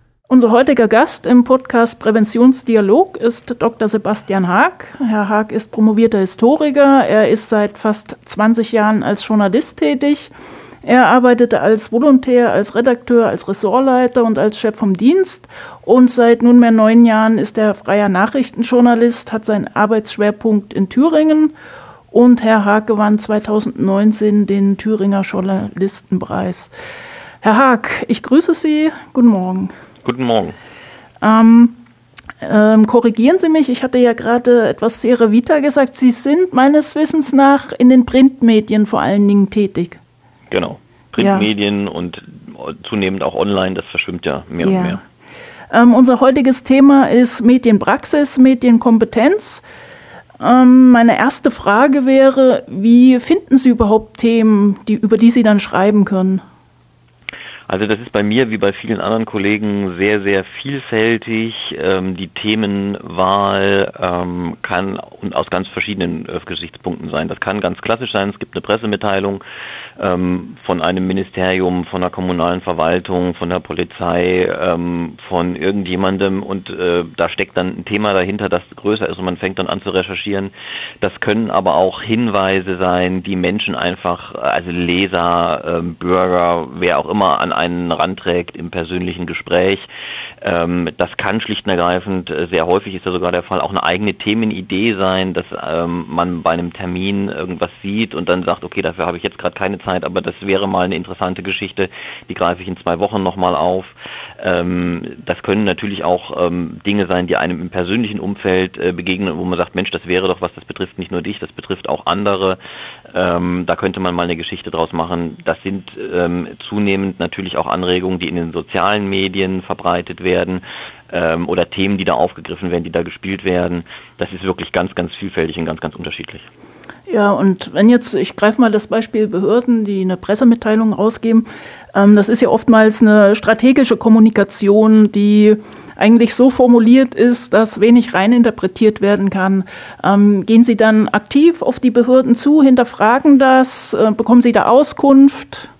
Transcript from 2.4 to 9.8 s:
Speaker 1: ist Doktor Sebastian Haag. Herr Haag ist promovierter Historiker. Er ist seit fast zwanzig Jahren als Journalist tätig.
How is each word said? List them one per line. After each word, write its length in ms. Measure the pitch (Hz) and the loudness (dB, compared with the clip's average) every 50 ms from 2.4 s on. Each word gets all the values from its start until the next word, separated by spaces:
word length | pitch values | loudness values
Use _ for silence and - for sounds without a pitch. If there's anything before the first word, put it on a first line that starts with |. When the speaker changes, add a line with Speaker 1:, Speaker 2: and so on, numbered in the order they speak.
| 240 262 262 - - - 226 220 202 190 208 311 381 - - | 4 4 4 2 0 0 2 2 4 4 4 4 2 0 -2
Speaker 1:
ist 420 | - - 233 240 - - - 247 - | -4 -2 -2 -2 -4 -8 -10 -6 -2
Doktor 280 | - 233 233 - 220 | -4 -4 -2 -2 -4
Sebastian 600 | 214 220 214 208 185 214 - - - 196 196 185 | -2 -2 -2 -2 -4 -6 -6 -4 -4 -2 -2 0
Haag. 380 | 175 175 208 285 370 359 - - - - - | 0 2 2 2 0 -2 -6 -18 -16 -10 -6
Herr 280 | 277 226 220 214 202 | -4 -2 -2 -2 -2
Haag 240 | 190 214 214 220 214 | 0 0 -2 -2 -2
ist 200 | - 226 220 - | -4 -8 -8 -6
promovierter 480 | - - 214 220 214 220 226 226 220 202 | -2 0 2 2 2 2 2 2 2 0
Historiker. 840 | 190 185 - - 226 240 294 302 302 294 262 285 277 277 277 269 220 | -2 -2 -2 2 2 2 4 2 0 0 2 4 4 6 6 4 4
Er 260 | - - 214 - - | 2 2 2 4 2
ist 200 | 220 214 - - | 2 0 -2 -2
seit 300 | 226 208 208 208 208 - | -2 0 -2 -2 -4 -4
fast 360 | - 214 208 - - - - - - | -4 -4 -4 -4 -6 -14 -18 -18 -14
zwanzig 500 | - - 196 208 220 233 233 220 226 233 | -10 -4 0 2 2 2 0 0 -2 0
Jahren 280 | 220 208 214 220 202 | 0 0 2 0 0
als 260 | - - 208 202 - | -2 -2 -4 -4 -4
Journalist 520 | - 220 214 208 190 180 254 320 - - | -2 0 0 2 2 0 0 -2 -4 -4
tätig. 500 | - | -4